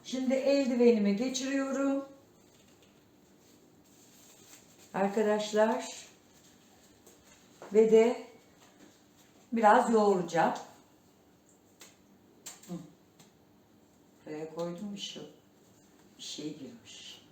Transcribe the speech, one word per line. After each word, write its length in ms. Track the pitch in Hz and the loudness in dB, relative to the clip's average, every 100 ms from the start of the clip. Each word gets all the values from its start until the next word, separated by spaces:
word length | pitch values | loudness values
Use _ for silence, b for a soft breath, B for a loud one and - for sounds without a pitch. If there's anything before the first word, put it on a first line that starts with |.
Şimdi 300 | - 254 247 | -8 -4 -2
eldivenimi 800 | 262 269 285 254 240 240 214 202 202 | 0 2 2 0 4 4 6 2 0
geçiriyorum. 880 | 262 - 269 277 269 269 277 277 277 - _ _ _ _ _ _ _ _ _ _ _ _ _ _ _ _ _ - - - - - - - - - - | -2 -4 -4 -4 -4 -2 -2 -2 -6 -18 _ _ _ _ _ _ _ _ _ _ _ _ _ _ _ _ _ -20 -20 -20 -20 -20 -20 -20 -20 -20 -12
Arkadaşlar. 1120 | 185 196 220 208 214 208 214 220 254 - - - - _ _ - _ _ _ _ _ - - _ - _ - - | -4 -2 0 0 0 -2 0 0 0 -8 -16 -20 -20 _ _ -20 _ _ _ _ _ -20 -20 _ -20 _ -20 0
Ve 180 | 202 226 | 2 6
de 320 | 220 233 247 - - _ _ - _ - _ _ _ _ _ _ | 6 4 0 -10 -20 _ _ -20 _ -20 _ _ _ _ _ _
biraz 420 | 233 214 240 240 | 4 6 6 6
yoğuracağım. 600 | 226 208 190 170 165 214 - - - _ _ _ _ _ _ _ _ _ _ - _ _ _ _ _ - - - | 4 4 2 0 0 0 0 -12 -20 _ _ _ _ _ _ _ _ _ _ -20 _ _ _ _ _ -20 -20 -14
Hı. 60 | 165 - _ _ _ - _ _ _ _ _ _ _ _ _ - | -14 -14 _ _ _ -20 _ _ _ _ _ _ _ _ _ -16
Buraya 300 | 151 156 160 | -12 -12 -8
koydum 400 | 175 175 208 202 | -8 -8 -12 -12
bir 60 | |
şey. 320 | - - 151 - _ _ _ _ _ _ _ - | -12 -14 -18 -20 _ _ _ _ _ _ _ -18
Bir 60 | |
şey 340 | - - 147 - | -16 -12 -12 -12
girmiş. 680 | 123 117 - - - - _ | -16 -18 -20 -20 -20 -20 _